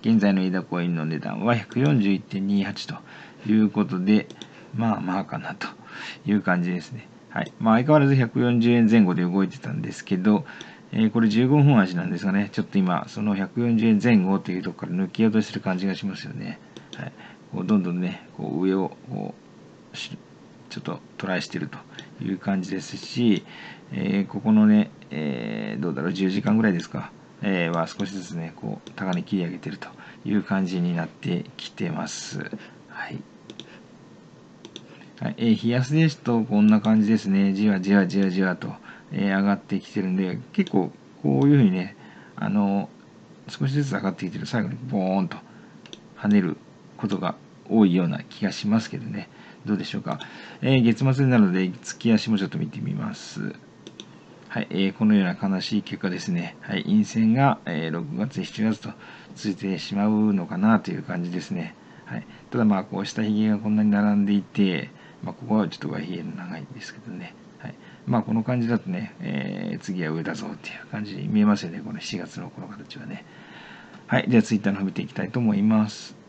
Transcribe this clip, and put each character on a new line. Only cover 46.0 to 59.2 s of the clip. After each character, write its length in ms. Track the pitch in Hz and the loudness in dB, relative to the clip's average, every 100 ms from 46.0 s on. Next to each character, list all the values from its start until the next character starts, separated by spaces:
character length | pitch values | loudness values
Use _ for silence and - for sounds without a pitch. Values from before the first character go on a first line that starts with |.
| - - | -20 -6
跳 100 | 107 | 2
ね 120 | 104 | 4
る 160 | 90 - - - - - | 4 -4 -10 -20 -20 -8
こ 100 | 107 | -4
と 100 | 98 | -2
が 160 | 90 - - - - | -4 -6 -14 -20 0
多 160 | 113 101 | 6 6
い 80 | |
よ 100 | 90 | 6
う 40 | 87 | 2
な 140 | - | -2
気 220 | - - | -8 -4
が 80 | 101 | -4
し 160 | - 104 | -2 0
ま 120 | 110 | 0
す 100 | 110 | 0
け 80 | 139 | -10
ど 80 | 117 | -8
ね。 220 | 107 - - - - - | -10 -12 -20 -20 -14 -4
ど 80 | |
う 20 | 104 | -4
で 80 | |
し 100 | - | -2
ょ 40 | - | -8
う 40 | |
か。 180 | - - - - - - | -6 -8 -10 -18 -18 -4
え 140 | 127 131 | 2 4
ー、 60 | |
月 220 | 117 113 135 | 4 4 2
末 120 | 131 135 | 4 4
な 120 | 123 | 6
の 140 | 101 | 6
で、 180 | 92 92 87 | 4 -2 -4
月 300 | - - 117 | -14 -4 2
足 180 | 110 - | 2 2
も 80 | 107 | 0
ち 60 | |
ょ 20 | 95 | 0
っ 40 | |
と 80 | 80 | -4
見 100 | 76 | -6
て 120 | 117 | -6
み 140 | - | -6
ま 200 | - - | -6 -6
す。 400 | - - 53 52 - - - - - - - - - - | -8 -12 -10 -10 -10 -20 -20 -20 -20 -20 -20 -20 -20 -10
は 120 | - | -8
い、 60 | - | -4
え 40 | 87 95 | 0 0
ー、 20 | |
こ 100 | 95 | 2
の 100 | 107 | 4
よ 80 | 104 | 4
う 20 | |
な 120 | 92 87 101 95 | 4 0 -2 -2
悲 40 | |
し 180 | - 107 | -2 -4
い 40 | |
結 180 | 98 98 | -4 -6
果 100 | 95 | -6
で 80 | 90 | -6
す 80 | - | -4
ね。 280 | 87 85 - | -4 -4 -12
は 160 | - - | -6 -6
い、 80 | |
陰 200 | - 107 | 2 2
線 300 | 101 113 110 | 2 2 2
が、 240 | 120 139 - - | 6 4 2 -4
え 220 | 82 80 | -4 -4
ー、 20 | |
六 260 | 82 143 160 | -4 -6 -6
月、 280 | 107 92 | -6 -6
七 180 | - - | -8 -2
月 180 | 110 107 | -2 -2
と 100 | - - - - | -8 -14 -18 -20